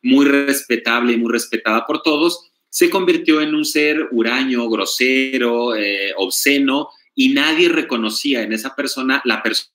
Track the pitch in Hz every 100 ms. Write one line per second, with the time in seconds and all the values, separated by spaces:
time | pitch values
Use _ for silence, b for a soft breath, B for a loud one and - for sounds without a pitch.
0 | 127 135 139 139 139 139 - 117 117 120
1 | 120 117 117 117 - 117 110 110 - 156
2 | - 147 165 170 _ _ _ - 175 190
3 | 180 165 160 156 151 151 147 151 151 151
4 | 151 120 113 127 131 123 117 107 95 -
5 | 127 131 131 131 120 120 120 110 101 98
6 | 98 98 95 - 139 143 139 139 - B
7 | B - 131 139 151 160 175 165 - 123
8 | 110 107 147 127 107 110 135 - 131 -
9 | 127 135 123 107 113 104 -